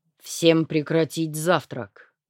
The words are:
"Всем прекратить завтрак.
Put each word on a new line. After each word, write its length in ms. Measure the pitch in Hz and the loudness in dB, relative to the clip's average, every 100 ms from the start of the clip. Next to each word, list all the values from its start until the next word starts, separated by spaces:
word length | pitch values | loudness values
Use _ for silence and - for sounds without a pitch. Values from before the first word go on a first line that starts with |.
| _ _ | _ _
"Всем 480 | - - 165 160 156 | -14 2 4 4 2
прекратить 720 | 156 143 165 160 165 160 156 | -2 0 0 0 -4 -6 -4
завтрак. 800 | 160 165 - 131 104 - - _ _ | 0 0 -2 -12 -12 -16 -20 _ _